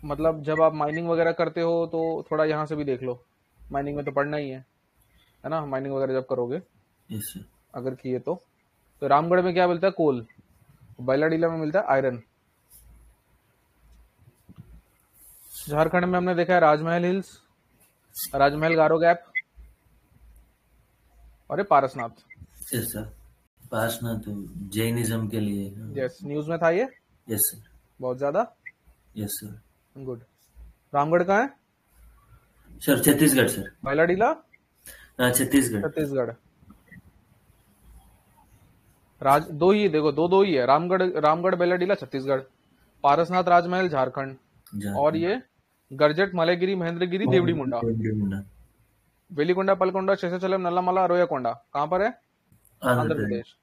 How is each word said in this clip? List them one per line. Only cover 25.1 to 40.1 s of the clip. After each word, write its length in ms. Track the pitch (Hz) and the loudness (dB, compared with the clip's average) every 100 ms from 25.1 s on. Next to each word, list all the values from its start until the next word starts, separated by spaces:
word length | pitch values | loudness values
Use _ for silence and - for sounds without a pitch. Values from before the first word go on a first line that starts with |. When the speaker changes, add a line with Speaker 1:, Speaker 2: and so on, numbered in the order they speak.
| 113 107 | -4 -4
Speaker 2:
के 120 | 113 | -4
लिए। 340 | 104 101 98 101 110 139 | -4 -4 -6 -10 -12 -6
Speaker 1:
यस, 140 | 127 - | -8 -8
news 260 | 143 147 151 | -8 -8 -6
में 80 | 165 | -2
था 120 | 165 | 0
ये। 120 | 175 262 _ _ _ - | 0 -2 _ _ _ -8
Speaker 2:
यस, 120 | 107 | -4
सर। 300 | - 110 - _ _ _ | -4 -6 -20 _ _ _
Speaker 1:
बहुत 180 | 127 127 | -8 -4
ज्यादा। 380 | 143 170 240 _ - _ _ _ _ 110 | -2 -2 -4 _ -20 _ _ _ _ -12
Speaker 2:
यस, 140 | 104 | -10
सर। 300 | - 107 110 _ _ _ 135 | -10 -12 -20 _ _ _ -16
Speaker 1:
Good। 200 | 131 120 _ _ _ - - _ _ | -12 -12 _ _ _ -20 -20 _ _
रामगढ़ 280 | 143 151 175 | -2 2 2
कहाँ 200 | 180 196 | 2 2
है? 140 | 277 - _ _ _ _ - _ _ - _ _ _ - | 0 -6 _ _ _ _ -20 _ _ -20 _ _ _ -8
Speaker 2:
सर, 240 | - - | 0 2
छत्तीसगढ़, 460 | 160 143 151 131 110 | 2 4 4 4 2
सर। 220 | - - _ | 0 -10 _
Speaker 1:
बैलाडीला? 420 | - 143 170 185 233 - _ _ _ _ - - - - | -4 0 2 2 0 0 _ _ _ _ -20 -20 -20 -2
Speaker 2:
हाँ, 100 | 123 | 0
छत्तीसगढ़। 520 | 127 131 139 120 151 | 2 2 2 2 -2
Speaker 1:
छत्तीसगढ़। 520 | 160 160 147 135 117 117 _ _ - - _ - _ _ _ _ _ _ _ _ - - _ _ _ _ _ _ _ _ _ _ _ _ | -4 -4 -4 -2 -4 -8 _ _ -20 -20 _ -20 _ _ _ _ _ _ _ _ -20 -20 _ _ _ _ _ _ _ _ _ _ _ _
राज-, 280 | 135 143 160 | 4 4 2
दो 220 | 151 175 | 2 4
ही 160 | 208 202 | 4 4
देखो, 240 | 156 151 | 2 2